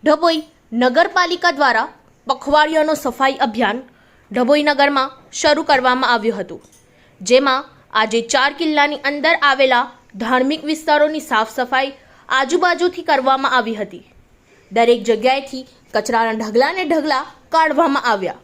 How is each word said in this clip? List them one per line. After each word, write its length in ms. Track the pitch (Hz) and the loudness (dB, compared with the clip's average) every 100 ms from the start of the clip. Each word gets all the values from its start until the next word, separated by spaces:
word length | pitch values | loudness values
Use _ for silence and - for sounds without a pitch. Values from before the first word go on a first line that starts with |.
ડભોઈ 380 | 247 311 339 330 311 _ _ | 2 2 2 0 -6 _ _
નગરપાલિકા 760 | 226 247 254 359 392 349 349 349 | 0 2 2 2 2 0 0 -2
દ્વારા 380 | 285 285 220 254 - _ _ - | 2 2 2 -2 -10 _ _ -6
પખવાડિયાનો 680 | 262 - 294 311 320 302 | -6 0 2 2 2 0
સફાઈ 380 | 302 285 233 269 | -2 -4 -2 -2
અભિયાન 500 | 269 262 214 220 233 262 _ _ _ _ | 0 -4 0 -2 -2 -10 _ _ _ _
ડભોઈ 300 | 208 247 294 | -4 2 2
નગરમાં 480 | 294 277 285 277 269 - - | 2 2 2 2 -4 -8 -18
શરૂ 300 | - 311 294 | -2 0 0
કરવામાં 480 | 311 277 254 254 247 | 2 2 2 0 0
આવ્યું 300 | 233 214 202 | 0 0 -4
હતું, 200 | 175 - _ _ _ _ _ _ | -8 -12 _ _ _ _ _ _
જેમાં 420 | 185 247 277 262 294 - _ | 2 2 2 -2 -6 -20 _
આજે 280 | - 220 226 | -2 0 -2
ચાર 320 | 233 277 269 | 0 0 0
કિલ્લાની 440 | 294 330 302 285 294 | -2 -2 0 0 0
અંદર 380 | 269 294 311 330 | -6 -2 0 2
આવેલા 480 | 285 269 269 247 247 - _ | 2 2 4 2 0 -8 _
ધાર્મિક 500 | 190 226 254 262 311 | -10 -2 0 0 -2
વિસ્તારોની 560 | 294 311 311 294 302 311 | -4 -6 0 2 2 -2
સાફ 360 | - 233 220 - | -2 -2 -2 -4
સફાઈ 360 | 247 262 269 277 _ _ - | -2 -2 -2 -8 _ _ -4
આજુબાજુથી 760 | 262 269 349 359 349 349 359 | -2 0 0 0 0 -2 -4
કરવામાં 500 | 330 285 262 269 269 | -2 0 2 0 0
આવી 220 | 254 226 | 0 -2
હતી. 300 | 214 196 175 - _ _ _ _ _ _ | -6 -8 -12 -20 _ _ _ _ _ _
દરેક 300 | 208 233 240 | 0 2 2
જગ્યાએથી 640 | 202 220 240 269 269 262 254 _ _ | 2 0 2 -2 -4 -14 -16 _ _
કચરાના 360 | 233 226 233 226 | -6 -2 -2 0
ઢગલાને 540 | 220 220 214 277 370 | -2 -2 0 0 -2
ઢગલા 420 | 339 320 302 262 302 - _ | -2 -2 0 -4 -4 -16 _
કાઢવામાં 540 | 320 320 285 320 277 | 0 2 2 2 0
આવ્યા. 320 | 240 208 180 - | 0 -2 -2 -8